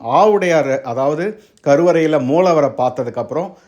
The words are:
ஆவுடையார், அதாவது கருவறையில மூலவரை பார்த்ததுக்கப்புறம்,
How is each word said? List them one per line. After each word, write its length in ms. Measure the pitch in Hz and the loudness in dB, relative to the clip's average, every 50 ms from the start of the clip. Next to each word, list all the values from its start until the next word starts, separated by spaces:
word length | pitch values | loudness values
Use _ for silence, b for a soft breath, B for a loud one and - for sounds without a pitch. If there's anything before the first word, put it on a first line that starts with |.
| 120 | -6
ஆவுடையார், 760 | 117 131 165 202 214 208 196 185 175 165 156 139 135 131 135 | 0 2 4 4 4 2 2 0 2 0 0 0 0 -2 -4
அதாவது 640 | - 120 117 127 135 143 156 156 175 214 214 b b b b b - | -4 -6 -4 -2 -2 -2 -2 -2 -6 -8 -8 b b b b b 0
கருவறையில 560 | 139 143 147 170 180 165 165 160 156 156 147 | 2 2 4 4 2 2 2 2 2 0 0
மூலவரை 500 | 127 127 143 170 185 185 165 156 139 127 107 - | 0 0 0 2 2 2 2 2 0 0 -2 -2
பார்த்ததுக்கப்புறம், 760 | 127 127 127 - 123 120 113 123 113 - 127 151 185 190 b b b | -4 -4 -2 -4 -8 -8 -6 -8 -8 -6 -6 -8 -8 -8 b b b